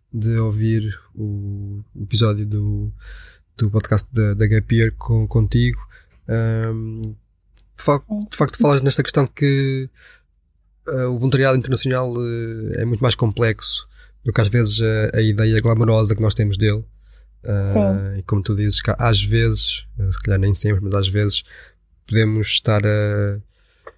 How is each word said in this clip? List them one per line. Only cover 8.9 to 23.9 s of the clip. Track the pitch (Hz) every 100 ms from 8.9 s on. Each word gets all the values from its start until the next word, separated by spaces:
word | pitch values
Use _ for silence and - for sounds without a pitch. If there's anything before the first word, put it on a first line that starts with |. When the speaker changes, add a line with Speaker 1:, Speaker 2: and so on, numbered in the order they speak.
| -
Speaker 1:
questão | 135 -
que, | 131 - 143 139 135 135 131 - - _ _ _ _ _ _ _ -
eh, | 135 127
o | 120
voluntariado | 131 131 135 131
internacional, | 123 120 135 127 127 120
eh, | 120 117 113 113 110 -
é |
muito | 113 110
mais | 127
complexo | - 113 104 113 107 - - - - - _
do | 127
que | -
às | 104
vezes | 120 110 107
a, | 110 110 107 113
a |
ideia | 110 104 110 110
glamourosa | 117 113 113 110 107
que | 107
nós | 107
temos | - 104 98
dele. | 107 104 113 - - - - - -
Ah, | 101 98 208 196 190 98
Speaker 2:
Sim. | 98
Speaker 1:
e |
como | - 101
tu | 95
dizes, | 101 107 -
que | - 101
às | 120 104
vezes, | 101 113 113 110 - - - 117
eh, | 98
se | 92
calhar | - 98
nem | 98
sempre, | 98 104 98
mas | 101
às | 98 95
vezes | 101 104 - - - - _ _ _ -
podemos | 110 110 110 104
estar | - - 104
a, | 104 107 104 104 101 101 - _ _ _ -